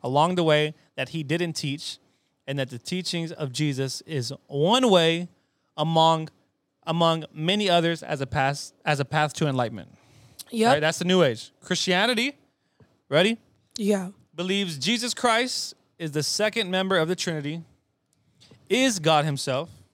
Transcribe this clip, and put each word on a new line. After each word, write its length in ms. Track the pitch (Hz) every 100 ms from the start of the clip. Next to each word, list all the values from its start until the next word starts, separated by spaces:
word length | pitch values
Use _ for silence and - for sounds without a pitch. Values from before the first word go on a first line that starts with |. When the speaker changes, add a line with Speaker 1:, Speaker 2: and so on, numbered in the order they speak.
Speaker 1:
along 320 | 127 135 165 180
the 60 |
way 300 | 160 151 151 156 _
that 160 | - 131
he 120 | 165
didn't 300 | 139 170 175
teach, 460 | 156 147 147 - - _ _ _ _ -
and 120 | 139
that 120 | 127
the 80 | 123
teachings 520 | - 185 180 170 165
of 200 | 170 147
Jesus 480 | 120 151 131 135 - -
is 260 | 151 117 135 _
one 420 | 143 160 247 254
way 400 | 185 165 165 175 _ _ _ _ -
among, 540 | 156 165 160 160 147 _ _ _ _ _ -
among 380 | 165 165 165 156
many 340 | - 160 208 202
others 340 | 175 170 165
as 200 | - 151
a 40 | 135
path, 460 | 143 135 143 - _ -
as 120 | 147
a 60 |
path 300 | 135 151 151
to 120 | - 151
enlightenment. 440 | 131 117 110 76 _ _ _ - - -
Speaker 2:
Yep. 220 | 233 226
Speaker 1:
Right? 80 | 269
That's 180 | 151 160
the 60 |
New 180 | 180 185
Age. 280 | 147 110 - _
Christianity, 760 | - 185 - 180 208 208 254 - _ _ _ _ _ _ _
ready? 260 | 147 196 226 _ _ _ -
Speaker 2:
Yeah. 320 | 208 202 185 - _
Speaker 1:
Believes 440 | 151 185 196 190 147
Jesus 340 | 139 233 240
Christ 600 | - 240 226 254 - - - _ _
is 140 | 160
the 100 | 147
second 480 | 143 - 208 220 196
member 260 | 185 190 190
of 120 | 160
the 80 | 180
Trinity, 440 | - 160 143 165 160 _ _ _ _ _ _ _ _ - _
is 280 | 240 262 202
God 260 | 156 151 156
himself. 420 | 127 - 131 170 - _